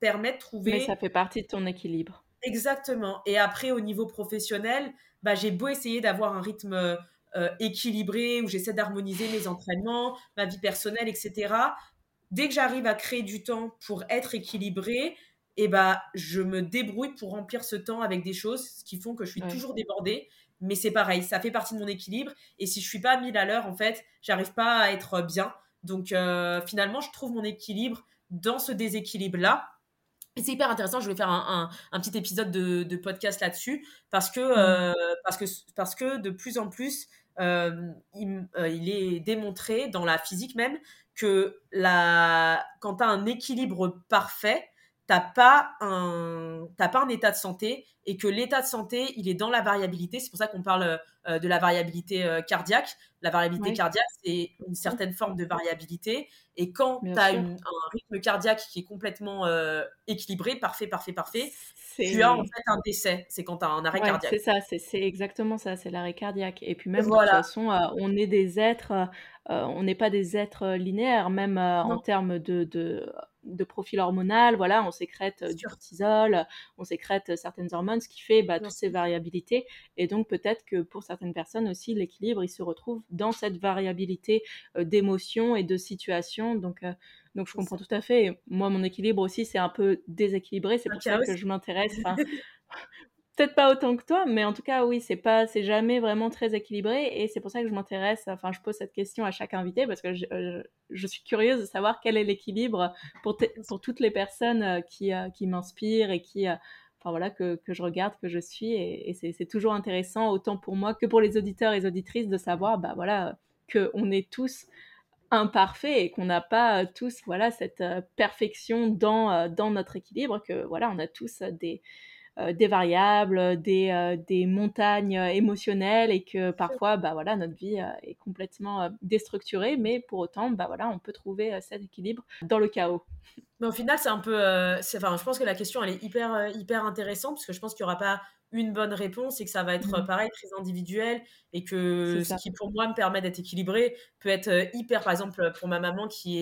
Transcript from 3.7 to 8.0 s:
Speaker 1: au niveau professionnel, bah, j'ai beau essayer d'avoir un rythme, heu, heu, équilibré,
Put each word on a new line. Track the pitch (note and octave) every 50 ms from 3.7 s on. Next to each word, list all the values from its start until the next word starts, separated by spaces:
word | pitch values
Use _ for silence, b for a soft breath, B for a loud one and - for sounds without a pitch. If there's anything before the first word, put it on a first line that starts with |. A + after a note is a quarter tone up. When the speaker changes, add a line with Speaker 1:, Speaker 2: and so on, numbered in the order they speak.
| B3+
Speaker 1:
au | A#3
niveau | G#3+ G#3 G#3 G3 A3
professionnel, | - - - G#3 G3+ A3 G#3+ G#3+ - G#3+ G3 G#3 A3+ B3 C#4 C#4+ C#4 C#4 b b b b b -
bah, | G#3 G3+
j'ai | F#3+ G3 G#3+
beau | F#3 F3 A#3 C#4
essayer | C#4 C#4 - A#3 A3+ A#3+
d'avoir | A3 G#3+ F#3+ F#3 A3 G3+ G3
un | F#3 F3+
rythme, | G#3 G#3+ G#3+ - G3+ F#3+
heu, | F#3 F3+ F3 F3 F3 F3 B B B _ _ -
heu, | F3+ F3 F3 F3+ -
équilibré, | A3+ A3 F3+ - - A#3+ G#3 G#3+